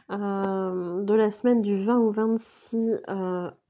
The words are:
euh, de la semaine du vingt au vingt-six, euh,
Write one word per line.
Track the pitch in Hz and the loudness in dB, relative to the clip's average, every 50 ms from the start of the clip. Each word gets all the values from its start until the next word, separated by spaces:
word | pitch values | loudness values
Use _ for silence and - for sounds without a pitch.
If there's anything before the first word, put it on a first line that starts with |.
| _ - | _ -10
euh, | 190 202 202 202 196 196 196 196 190 190 190 185 185 185 180 175 175 185 202 | -8 -6 -4 -4 -4 -2 -2 -2 -2 -2 -4 -4 -4 -4 -6 -4 -6 -4 0
de | 202 208 | 2 4
la | 220 214 208 | 4 4 2
semaine | 208 - - 247 247 233 208 | 0 0 2 4 4 4 4
du | 202 202 190 196 | 2 0 0 2
vingt | 220 240 240 | 2 2 4
au | 233 220 | 4 2
vingt-six, | 208 214 220 220 226 226 - - - - - - - 226 226 226 220 - - - | 2 0 0 0 0 0 -2 -8 -20 -20 -14 -6 -4 -2 0 0 -2 -2 -4 -6
euh, | 190 196 185 185 180 180 175 170 - _ _ | -6 -4 -4 -4 -4 -4 -6 -8 -12 _ _